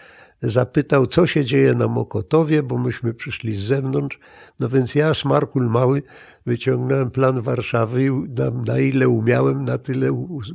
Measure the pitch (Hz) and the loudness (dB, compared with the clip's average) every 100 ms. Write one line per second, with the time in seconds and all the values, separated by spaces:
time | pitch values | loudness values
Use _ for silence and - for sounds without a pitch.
0 | - - - _ 123 113 123 151 143 143 | -20 -20 -20 _ -2 0 2 0 2 2
1 | 127 - 170 156 127 135 135 120 113 117 | 2 2 2 2 0 2 4 4 0 0
2 | 120 104 92 156 156 156 127 123 123 113 | -4 -6 0 2 2 2 0 -2 -4 -4
3 | 117 113 - - 110 104 101 135 135 139 | -6 -6 -10 -8 -6 -6 -2 -2 0 -2
4 | 139 - - - - - 127 131 123 143 | -4 -8 -18 -20 -20 -8 -2 0 2 2
5 | 156 147 139 143 139 135 120 117 127 139 | 2 0 0 0 0 0 0 2 2 0
6 | - - - _ - 120 131 127 127 135 | -4 -14 -20 _ -6 -4 -2 -2 0 -2
7 | 127 131 131 131 113 120 110 117 113 127 | -2 0 2 2 -2 -4 -2 0 0 0
8 | 135 131 - 123 131 120 113 127 135 131 | 0 0 -4 -2 -2 -2 -2 0 2 2
9 | 127 117 110 123 135 135 127 123 - 131 | 2 2 2 2 2 0 -2 -4 -4 -2
10 | 131 127 143 156 110 | -2 -2 -6 -10 -10